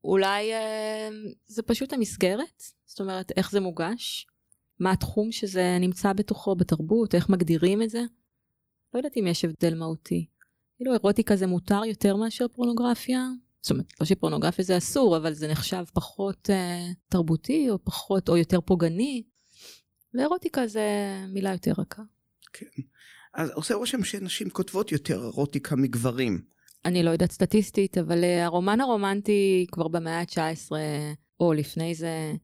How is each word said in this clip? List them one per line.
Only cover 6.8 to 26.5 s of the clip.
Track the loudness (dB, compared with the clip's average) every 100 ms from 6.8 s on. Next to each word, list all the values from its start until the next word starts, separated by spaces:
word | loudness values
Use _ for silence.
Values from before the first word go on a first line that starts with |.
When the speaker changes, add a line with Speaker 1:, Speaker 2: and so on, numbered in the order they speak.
| 2 2 4
Speaker 1:
איך | 2 4
מגדירים | 2 4 4 4 2
את | 0
זה. | -2 -6 _ _ _ _ _ _ _ _
לא | -4
יודעת | -2 -2
אם | 0
יש | 0
הבדל | -2 2 0
מהותי. | 0 -4 -6 -2 -4 -4 _ _ _ _ _
כאילו, | 0
אירוטיקה | 2 4 4 4
זה | 4 4
מותר | 0 2 0
יותר | 0 2 2
מאשר | 2 -2 -2 -4
פורנוגרפיה? | 0 0 2 0 0 0 -2 -4 -10 _ _
זאת | -4
אומרת, | -2 -4 -4
לא |
שפורנוגרפיה | 0 0 0 0 0 0
זה | 2 0
אסור, | 2 2 4 4
אבל | 0
זה | -4 -2
נחשב | -2 -2 -6 -2
פחות, | -4 -4 -6 -6 -4 0
אה, | 0 0 -4 -8 -10 _
תרבותי, | 0 2 0 2 0 2
או | 0
פחות, | -4 -8 0 0 4
או | 2
יותר | 4 2
פוגעני. | 2 2 2 0 -2 -2 -8 _ _ _ -20 -20 _ _ _
ואירוטיקה | -2 0 0 -2 -2 -2
זה | 0 0 0 -2 -6 -6
מילה | -4 -2
יותר | -2 -2 -2
רכה. | -4 -8 -16 _ _ _ -20
Speaker 2:
כן. | -20 -14 -14 -14 _ -20 -20 -14
אז | -6 -4
עושה | -4 -4
רושם | -2 -2 -2
שנשים | -4 -6 -6 -6 -6
כותבות | -4 -4 -4 -2
יותר | -2 -2 -4
אירוטיקה | -4 -4 -2 -4 -2
מגברים. | 0 0 0 -2 0 -2 -2 -6